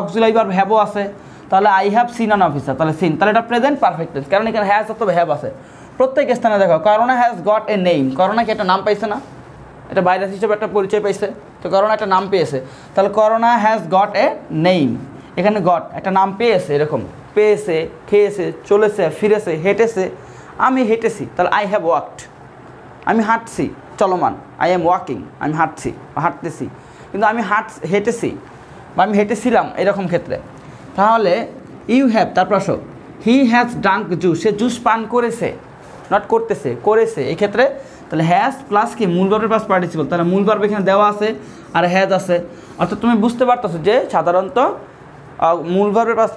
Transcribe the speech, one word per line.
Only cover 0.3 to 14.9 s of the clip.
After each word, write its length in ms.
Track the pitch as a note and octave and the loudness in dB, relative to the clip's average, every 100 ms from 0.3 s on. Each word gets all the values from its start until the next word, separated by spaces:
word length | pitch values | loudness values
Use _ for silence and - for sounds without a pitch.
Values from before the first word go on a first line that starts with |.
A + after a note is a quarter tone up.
| A3+ | 4
ভার্ব 120 | G3+ F#3 | 2 2
have-ও 180 | F#3+ A3 G#3 | 2 2 2
আছে, 160 | G#3 G3 - - - - | -2 -6 -8 -18 -18 0
তাহলে 180 | F#3+ G#3 F#3+ | 2 4 4
I 20 | G3+ G#3+ | 2 2
have 140 | A#3+ - | 0 0
seen 120 | A3 G#3 | 0 2
an 60 | F3 | 2
officer, 260 | C#3+ C#3 C3 | 0 -4 -2
তাহলে 160 | D#3+ D3+ | -2 0
seen, 120 | F3+ D3 | 0 2
তাহলে 120 | G3+ | 2
এটা 100 | G#3+ A#3 | 2 0
প্রেজেন্ট 260 | A#3+ C4+ C#4+ | 0 0 2
পারফেক্ট 260 | F#3+ D#3+ E3 | 0 -2 -6
টেন্স, 120 | C#3 C#3 | -8 -2
কারণ 120 | G3 A3+ | 0 0
এখানে 160 | G#3+ G3 | -2 2
has 140 | G#3 A3 | 0 0
অথবা 180 | A3 G#3 E3+ | -4 -2 0
have 120 | E3 C#3+ | 0 -2
আছে। 120 | B2+ - - - - - | -6 -12 -18 -20 -10 -2
প্রত্যেক 280 | C4 C#4 C4+ A#3+ | 0 2 0 2
স্থানে 180 | A3+ G3+ | 2 2
দেখো, 160 | F#3+ D#3+ G#3 | 4 4 4
করোনা 260 | G#3+ A#3+ B3+ | 4 4 2
has 140 | A#3+ G3+ F3 | 0 0 0
got 140 | G#3+ G#3+ | 0 0
a 40 | G#3 F3+ | 0 2
name, 180 | D#3+ C3 C3+ | 2 0 0
করোনা 200 | F#3 A3 | 0 0
কি 60 | A3+ | 0
একটা 120 | G#3 F#3+ | -2 0
নাম 80 | F3 G#3+ | 0 0
পাইছে 200 | G3+ A3 | -2 -2
না? 60 | A3+ - - - - - - - | -6 -10 -18 -20 -20 -20 -20 -8
এটা 120 | F3+ F3+ | 0 2
ভাইরাস 220 | F#3+ G3 G3 | 2 -2 -4
হিসেবে 160 | G#3+ G#3 | -2 -2
একটা 120 | G#3+ G3+ | -2 -2
পরিচয় 260 | F#3+ G#3 | 0 0
পাইছে, 220 | G#3 F#3+ G#3 - - - | 0 -2 -4 -8 -16 -12
তো 60 | E3+ | -2
করোনা 180 | F#3+ G#3 G#3+ | 2 2 0
একটা 100 | G#3 | 0
নাম 100 | F#3+ F#3+ | 0 2
পেয়েছে, 260 | F#3+ D3 C#3 C3 - - | 0 0 -4 -8 -16 -8
তাহলে 160 | - G3 G#3 | -2 0 2
করোনা 300 | G#3+ A3+ A#3 A#3+ | 2 4 2 2
has 160 | G#3+ A3 E3 F#3 | 2 0 0 0
got 140 | G#3 G3 | 2 2
a 20 | C#4+ - - D#3 E3+ | 0 -2 -6 0 2
name, 240 | F#3 C3 | 2 2